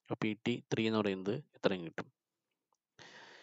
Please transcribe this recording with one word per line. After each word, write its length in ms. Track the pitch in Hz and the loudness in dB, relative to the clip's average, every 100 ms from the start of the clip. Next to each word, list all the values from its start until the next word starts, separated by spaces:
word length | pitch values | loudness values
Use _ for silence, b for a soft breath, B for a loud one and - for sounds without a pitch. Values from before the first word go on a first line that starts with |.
അപ്പൊ 140 | - - | -10 -2
പി 160 | 110 104 117 | -2 0 0
ടി 180 | 120 - | -2 -2
ത്രീ 120 | - 110 | 0 2
എന്ന് 120 | 110 | 4
പറയുന്നത് 360 | 104 95 92 | 4 2 -2
ഇത്രയും 500 | 135 - - - 92 | -4 -6 -2 0 0
കിട്ടും. 280 | 82 - - _ _ _ _ _ _ _ _ - B B B B | -4 -8 -12 _ _ _ _ _ _ _ _ -20 B B B B